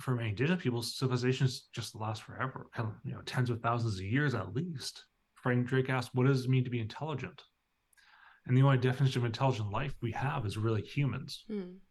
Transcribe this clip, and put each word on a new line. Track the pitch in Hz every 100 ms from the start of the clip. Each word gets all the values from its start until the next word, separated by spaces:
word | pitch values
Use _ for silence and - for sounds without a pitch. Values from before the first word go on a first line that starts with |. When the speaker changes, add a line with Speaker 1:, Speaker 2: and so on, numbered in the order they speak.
Speaker 1:
for | -
many | 120 113
indigenous | 98 147 180
peoples, | 131 117 113 -
civilizations | 131 123 123 131 135 - -
just | - 110
last | 107 107 110
forever, | - 101 127 - -
kind | - 110
of, | 107
you | 131
know, | 113 -
tens | 135 120
of | 117
thousands | 117 120 113 92
of |
years | 98 131 147
at | 117 82
least. | 110 180 143 - - - _ _
Frank | _ 127 123 123
Drake | 131 131
asked, | 131 123
"What | 127 127
does | 135
it | 123
mean | 131
to | 123
be | 120
intelligent?" | 110 - 151 139 90 - - _ _ _ _ _ _ - - - -
And | 127
the |
only | 139 131
definition | 127 127 135 127
of | 120
intelligent | 113 135 110 104
life | 104 147 -
we | 117
have | - 135 147 104
is | 101
really | 110 110
humans. | - - 139 98 - - -
Speaker 2:
Hmm. | 208 180 190 -